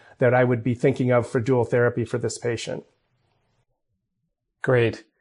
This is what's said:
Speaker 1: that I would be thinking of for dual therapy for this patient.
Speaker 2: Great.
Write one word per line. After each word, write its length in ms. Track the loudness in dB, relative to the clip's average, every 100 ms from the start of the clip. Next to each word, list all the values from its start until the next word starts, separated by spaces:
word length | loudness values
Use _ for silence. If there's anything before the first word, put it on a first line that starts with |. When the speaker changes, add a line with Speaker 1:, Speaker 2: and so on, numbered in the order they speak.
| -14 -2
Speaker 1:
that 160 | 2
I 100 | 4
would 200 | 2 0
be 100 | -2
thinking 380 | 0 0 2 2
of 160 | 2 0
for 120 | -2
dual 260 | 0 0 2
therapy 380 | 2 0 0
for 140 | -4 -4
this 220 | -6 -6
patient. 440 | -6 -6 -8 -10 -12 _ _ _ _ _ _ _ _ _ _ _ _ _ _ _ _ _
Speaker 2:
Great. 400 | 0 2 2 -2 -12 _